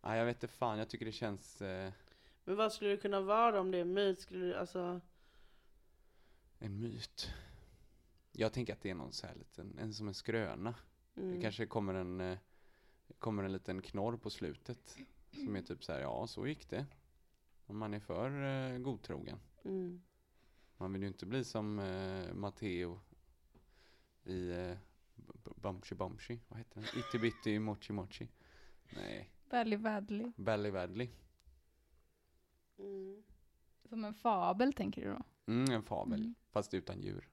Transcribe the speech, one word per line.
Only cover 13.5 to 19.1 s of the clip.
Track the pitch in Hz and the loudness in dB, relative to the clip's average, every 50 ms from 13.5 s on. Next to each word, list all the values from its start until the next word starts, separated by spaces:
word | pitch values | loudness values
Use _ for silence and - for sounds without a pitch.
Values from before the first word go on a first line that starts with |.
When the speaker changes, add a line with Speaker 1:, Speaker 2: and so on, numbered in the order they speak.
| 95 | -2
Speaker 1:
liten | 95 - - 92 95 | -4 -4 -4 -4 -4
knorr | 92 - - 101 98 113 117 117 | -6 -4 -4 -2 0 0 -2 -2
på | - 110 | -6 -8
slutet | - - 104 82 71 - - - 123 - _ - - - 269 - - - - - | -6 -4 -4 -4 -4 -6 -8 -10 -10 -10 _ -18 -16 -16 -16 -18 -18 -20 -20 -16
som | - 285 285 240 208 | -10 -6 -4 -2 -2
är | - | -2
typ | - - - - - | -2 -4 -8 -8 -4
så | - 80 | -4 -4
här: | 67 | -2
"Ja, | 69 69 58 60 110 117 | -2 -2 -2 -2 -2 -4
så | - - 98 135 | -4 -4 -4 -4
gick | 156 - - - | -4 -6 -6 -4
det. | - 104 143 143 - - _ - _ _ _ _ _ _ _ _ _ - - | -4 -4 -4 -4 -10 -20 _ -20 _ _ _ _ _ _ _ _ _ -20 -14
Om | - 101 104 | -8 -6 -4
man | 110 107 104 | -2 -2 -2
är | 104 | -4
för, | 101 - 87 85 110 131 139 143 139 139 135 135 131 131 127 | -2 -2 0 0 0 0 0 0 0 0 0 0 0 0 -2
eh, | 127 | -2
godtrogen." | 127 131 120 101 - - | -2 -2 -2 -2 -2 -4